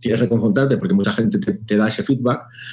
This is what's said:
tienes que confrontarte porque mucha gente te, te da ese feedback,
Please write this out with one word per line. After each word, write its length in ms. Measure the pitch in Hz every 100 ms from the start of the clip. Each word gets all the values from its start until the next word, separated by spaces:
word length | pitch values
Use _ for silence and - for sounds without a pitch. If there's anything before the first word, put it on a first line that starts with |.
tienes 220 | 123 117
que 60 | 120
confrontarte 480 | 117 110 101 135 117
porque 160 | 92
mucha 180 | 98 101
gente 260 | 110 113 101
te, 140 | -
te 240 | 98 - 104
da 120 | 107
ese 140 | -
feedback, 420 | - 139 123 135 - - -